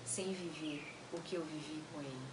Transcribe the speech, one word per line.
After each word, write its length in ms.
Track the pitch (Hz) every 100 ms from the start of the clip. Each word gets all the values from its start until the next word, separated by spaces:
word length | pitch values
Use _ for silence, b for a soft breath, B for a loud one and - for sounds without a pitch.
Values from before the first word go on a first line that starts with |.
sem 280 | - - 190
viver 520 | 185 175 151 156 147 147 - -
o 80 | 170
que 160 | 165 175
eu 80 |
vivi 380 | 156 151 147 156 156
com 80 | 151
ele. 260 | 139 131 131